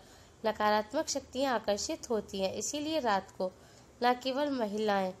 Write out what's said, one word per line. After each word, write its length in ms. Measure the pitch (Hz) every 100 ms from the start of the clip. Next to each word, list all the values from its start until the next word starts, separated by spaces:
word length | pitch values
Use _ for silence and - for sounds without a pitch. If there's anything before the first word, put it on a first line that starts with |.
| - - - - 214
नकारात्मक 640 | 214 214 214 214 285 311
शक्तियां 460 | 277 - 254 277
आकर्षित 560 | 226 220 202 - 220 -
होती 300 | 220 208 196
हैं। 120 | 190
इसीलिए 460 | - 214 294 294 320
रात 300 | 240 196 - -
को 120 | 185 - - - - -
न 100 | 240
केवल 360 | 247 262 262 294
महिलाएं 640 | 262 214 208 214 196 185 180